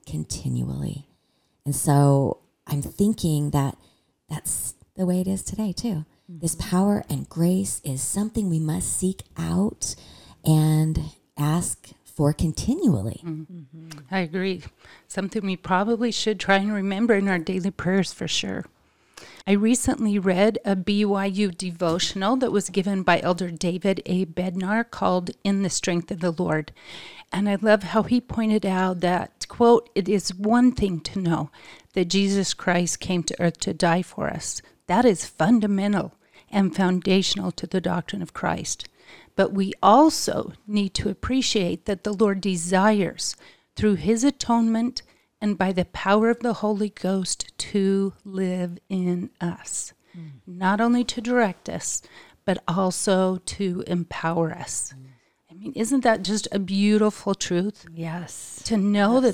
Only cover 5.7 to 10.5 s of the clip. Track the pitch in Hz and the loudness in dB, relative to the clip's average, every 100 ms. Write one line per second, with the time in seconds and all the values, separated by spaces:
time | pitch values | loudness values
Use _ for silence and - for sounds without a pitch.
5.7 | - 240 160 156 _ - 165 165 165 - | -4 -4 -4 -6 _ -20 -6 -6 -4 0
6.7 | 180 202 208 - 135 - 165 170 185 196 | 2 2 2 -2 -8 -6 0 2 2 -2
7.7 | - 147 135 - 196 214 220 190 160 156 | -6 -6 -6 -4 -4 -4 -2 -2 0 0
8.7 | 175 - - 185 - - - 165 175 208 | -2 -4 -2 -2 -4 -10 -8 -2 0 0
9.7 | - - - - - - - - | -2 -8 -10 -16 -20 -20 -4 2